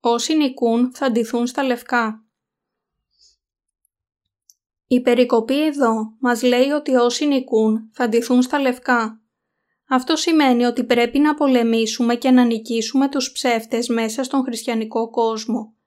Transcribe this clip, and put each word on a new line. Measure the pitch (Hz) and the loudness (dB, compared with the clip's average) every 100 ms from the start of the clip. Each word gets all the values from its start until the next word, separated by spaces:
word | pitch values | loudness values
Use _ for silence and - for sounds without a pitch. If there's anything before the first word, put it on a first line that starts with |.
"Όσοι | 240 240 - 320 | 0 -2 0 0
νικούν | 285 262 233 233 247 | 0 0 0 2 0
θα | - 269 | -2 -2
ντυθούν | 226 226 240 240 | 0 -2 -2 -4
στα | 247 | -4
λευκά". | 269 240 - 240 220 220 _ _ _ _ _ _ _ _ _ _ _ _ _ _ _ _ _ _ _ _ _ _ _ _ _ _ _ | -4 -4 -2 -2 -2 -6 _ _ _ _ _ _ _ _ _ _ _ _ _ _ _ _ _ _ _ _ _ _ _ _ _ _ _
Η | 247 | 0
περικοπή | 254 240 240 233 220 269 | 2 2 4 2 0 0
εδώ | 311 285 240 226 220 - | 0 0 0 0 -4 -4
μας | 254 233 | -2 0
λέει | 254 247 269 | 2 2 2
ότι | 294 294 | 0 0
όσοι | 254 240 247 294 | 2 2 0 0
νικούν | 269 262 220 220 220 - | 0 0 0 2 0 -6
θα | - 247 | -6 0
ντυθούν | 226 233 247 | 0 2 2
στα | 254 294 | 2 0
λευκά. | 269 247 - 247 220 220 _ _ _ _ _ _ _ | -2 -2 -2 0 -2 -8 _ _ _ _ _ _ _
Αυτό | 262 254 320 | -2 0 -2
σημαίνει | - 320 277 240 | 2 2 4 2
ότι | 240 240 | 2 0
πρέπει | 247 233 240 269 | 0 2 2 2
να | 302 | 0
πολεμήσουμε | 302 285 254 226 226 220 220 233 240 | 2 2 2 2 0 -2 -2 -2 0
και | 262 | 4
να | 254 | 4
νικήσουμε | 240 226 226 226 220 262 277 | 4 0 -4 -4 -2 0 0
τους | 277 254 | -2 -6
ψεύτες | - - 226 220 233 247 | -4 -2 -2 -2 -6 -2
μέσα | 226 220 220 | -2 -2 -4
στον | 262 277 | -4 -2
χριστιανικό | 262 233 - 226 220 226 226 | -4 -6 -6 -4 -4 -6 -4
κόσμο. | 226 226 220 220 220 - _ | -2 -2 -2 -4 -6 -6 _